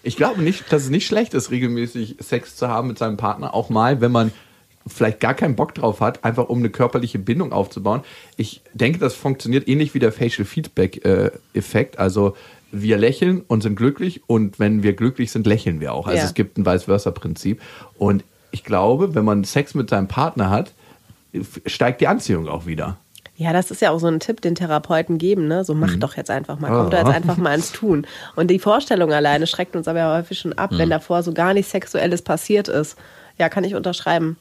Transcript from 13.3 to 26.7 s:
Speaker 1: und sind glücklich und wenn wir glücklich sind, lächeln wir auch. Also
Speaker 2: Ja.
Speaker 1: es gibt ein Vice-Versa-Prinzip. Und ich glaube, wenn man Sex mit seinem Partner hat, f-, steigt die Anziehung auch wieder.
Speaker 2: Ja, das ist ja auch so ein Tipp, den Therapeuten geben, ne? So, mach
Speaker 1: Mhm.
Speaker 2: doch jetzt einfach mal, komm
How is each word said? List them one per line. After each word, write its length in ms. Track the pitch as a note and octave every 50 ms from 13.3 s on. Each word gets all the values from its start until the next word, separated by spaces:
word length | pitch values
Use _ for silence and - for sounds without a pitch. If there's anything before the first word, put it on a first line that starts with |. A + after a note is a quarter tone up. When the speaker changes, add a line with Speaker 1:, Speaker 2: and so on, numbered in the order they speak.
| F#3 F3+ - _
Speaker 1:
und 140 | A#2+ A2
sind 140 | G#2 A2 G#2
glücklich 460 | G2 A2+ C#3 C#3 - F3+ F#3 F3 - _
und 320 | - A#2 A2 G#2+ G2 - -
wenn 220 | G#2+ G#2 G#2+ G#2+
wir 100 | G2+ G#2
glücklich 400 | G2 - A2 B2+ C3 - B2 -
sind, 140 | - A2+ G#2
lächeln 340 | G#2+ G#2+ A2 - F#2 E2 D2+
wir 140 | D2+ C2+ A#1+
auch. 120 | C#2+ -
Also 120 | F2 F2 E3
Speaker 2:
Ja. 60 | D3+
Speaker 1:
es 100 | D3 E3+
gibt 240 | - G#2 - _ G2
ein 80 | G2
Vice-Versa-Prinzip. 960 | F#2 F2+ F2+ - - F#2+ G2+ - F#2+ E2+ - - E2+ E2 - - F#2+ G2 - - - - - - - _ -
Und 260 | G2+ G#2 G2+ G2 - _ _ _ _ _
ich 120 | - G2+
glaube, 520 | _ - G#2+ F#2 F#2+ G#2+ B2+ D3 G3 G3 D3
wenn 100 | A#2 G#2+
man 180 | G#2+ G#2 G#2 G2
Sex 300 | - - C#3 D3 - -
mit 140 | D3 A2+ -
seinem 180 | A2+ G2 F#2+
Partner 440 | F#2+ - B2+ C#3+ E3 - B2+ G2+ F#2+
hat, 220 | G2 A#2 F#3 - _ _ - - - _ _ _ - _ _ _
f-, 300 | - F#2 - - - - _
steigt 380 | - - - B2 B2 B2+ -
die 40 | D3
Anziehung 400 | C#3 G3+ B3+ - - G2+ E2 D#2+
auch 200 | D2+ D2 E2+ E2
wieder. 320 | E2+ D#2+ D#2 D2+ - F#2+ - _ _ _ - _ - _
Speaker 2:
Ja, 160 | - D#3+ E3 E3
das 160 | F3+ F#3 -
ist 100 | - -
ja 100 | A3+ F3
auch 80 | D#3 E3
so 80 | E3
ein 140 | E3+ D#3+ D#3+
Tipp, 220 | - - - -
den 120 | - F3 E3+
Therapeuten 640 | - F3+ D#3+ D3+ D3+ - - F3 D#3+ E3+ E3 E3+ D#3+
geben, 300 | E3+ F#3 G#3 G3 D#3 D3+
ne? 160 | D#3+ F#3 F#3+
So, 100 | - D3+
mach 200 | D#3 D#3+ F#3+ F3
Speaker 1:
Mhm. 40 | F3+
Speaker 2:
doch 160 | - C#3 -
jetzt 140 | - - -
einfach 300 | A2+ C3+ D3+ - D3 C#3+
mal, 80 | D3
komm 220 | -